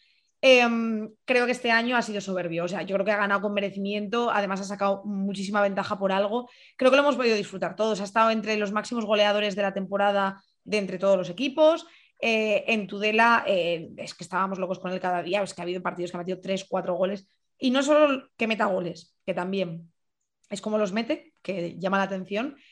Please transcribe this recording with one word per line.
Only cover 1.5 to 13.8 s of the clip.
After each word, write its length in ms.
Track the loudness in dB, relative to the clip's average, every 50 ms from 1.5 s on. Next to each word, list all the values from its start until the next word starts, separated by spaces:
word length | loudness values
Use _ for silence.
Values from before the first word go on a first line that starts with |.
este 180 | 0 -2 0 2
año 280 | 2 2 2 2 0 0
ha 40 |
sido 200 | 0 0 -4 -6
soberbio. 420 | -4 -4 -4 -4 -4 -4 -2 -2 -2
O 40 | -2
sea, 140 | -4 -6 -4
yo 120 | -2 -2
creo 100 | 0 2
que 60 | 2
ha 60 | 0 2
ganado 240 | 2 2 2 2
con 120 | 0 0 -2
merecimiento. 760 | -2 -2 -4 -4 -4 -4 -4 -4 -4 -4 -4 -2 -2 0 0
Además, 300 | 0 0 0 0 -2 -4
ha 20 | -6
sacado 380 | -6 -6 -2 0 0 0 -2 -4
muchísima 580 | -6 -4 -4 -4 -4 -4 -4 -6 -2 0 2
ventaja 380 | 2 2 2 -2 -4 -4 -2 -2
por 120 | 0 0 2
algo. 360 | 2 0 0 -2 -4 -6 -8 -14 -20 -20 -16 _ 0
Creo 140 | 2 4
que 60 | 6 6
lo 60 | 4
hemos 140 | 4 2 2
podido 180 | 2 2 2
disfrutar 400 | 0 -2 -4 -6 -6 -6 -4 -2
todos. 240 | 0 0 0 0 -2
Ha 60 | -4
estado 240 | -2 2 2 4 4
entre 240 | 2 0 -2 -2 -2 -2
los 140 | -2 -2
máximos 340 | -2 -4 -4 -4 -4 -4 -2
goleadores 500 | 2 2 4 4 4 4 2 0 0 -2 -2
de 40 | -2
la 100 | -2 -2
temporada 680 | -4 -4 -2 -2 0 2 2 2 2 0 0 -2 -6 _ _ _ _ _
de 140 | -4 -4 -2
entre 200 | -2 -4 -4 0
todos 200 | 2 4 4 4
los 120 | 2 -2
equipos. 560 | -6 -4 -4 -2 2 4 6 6 6 4 -2 -10 -20 -20 _ _ _ _
Eh, 420 | -2 0 0 2 2 2 0 0 0 0
en 200 | -2 -2 -2 -4
Tudela, 560 | -6 -2 -2 0 4 4 6 6 6 4 2 2
eh, 420 | 0 0 0 0 -2 -4